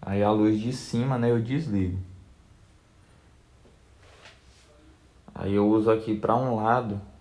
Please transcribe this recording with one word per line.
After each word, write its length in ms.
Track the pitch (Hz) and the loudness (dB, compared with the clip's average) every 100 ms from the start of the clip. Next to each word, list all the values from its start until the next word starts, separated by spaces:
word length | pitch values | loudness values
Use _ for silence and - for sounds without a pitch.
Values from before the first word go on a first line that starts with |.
Aí 220 | - 101 | -4 0
a 80 | 104 | 2
luz 260 | 107 107 107 | 4 4 2
de 140 | 113 | -2
cima, 460 | 127 - 120 131 127 | -6 -6 -2 -2 0
né, 140 | 117 | 2
eu 100 | 117 | 2
desligo. 580 | 113 139 160 101 92 92 - - - - - - - _ _ _ _ _ _ _ _ _ - - _ - - - - - _ - _ - - - _ _ - | 0 -4 -2 -2 -2 -4 -8 -16 -20 -20 -20 -20 -20 _ _ _ _ _ _ _ _ _ -20 -20 _ -20 -20 -20 -20 -20 _ -20 _ -20 -20 -20 _ _ -20
Aí 200 | - 95 | -8 -2
eu 140 | 101 104 | 2 4
uso 240 | 110 110 | 4 4
aqui 260 | 110 110 107 | 2 0 -4
pra 160 | 107 | 0
um 220 | 113 131 113 | 0 0 -2
lado, 460 | 107 123 117 101 - - | 0 0 0 -8 -10 -20